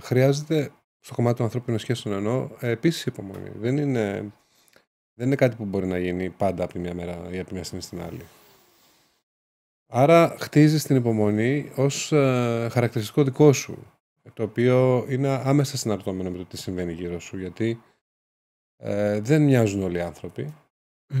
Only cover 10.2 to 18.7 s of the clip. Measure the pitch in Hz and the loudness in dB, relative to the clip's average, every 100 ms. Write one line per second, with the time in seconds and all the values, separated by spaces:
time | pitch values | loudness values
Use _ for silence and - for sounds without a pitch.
10.2 | 165 - - 147 151 151 - 135 120 110 | 6 2 0 6 6 6 2 2 2 2
11.2 | 104 107 117 143 - - 139 139 - 151 | 2 2 0 0 -4 -2 0 -2 0 2
12.2 | 135 127 120 117 117 123 117 - 104 - | 4 2 0 -2 -2 0 0 0 -4 0
13.2 | 139 127 147 127 - 90 - _ _ _ | 2 6 6 6 0 -12 -16 _ _ _
14.2 | - - 110 113 123 127 131 127 - 131 | -16 -8 -4 0 4 4 4 2 0 -2
15.2 | 139 135 127 143 139 127 117 101 98 92 | -2 0 2 2 2 -2 -4 -4 -4 -6
16.2 | 92 90 90 90 - 92 90 82 87 87 | -6 -8 -10 -12 -8 -6 -6 -6 -8 -8
17.2 | - 95 92 87 113 117 _ _ _ _ | -10 -10 -10 -4 -4 -4 _ _ _ _
18.2 | _ _ _ _ _ | _ _ _ _ _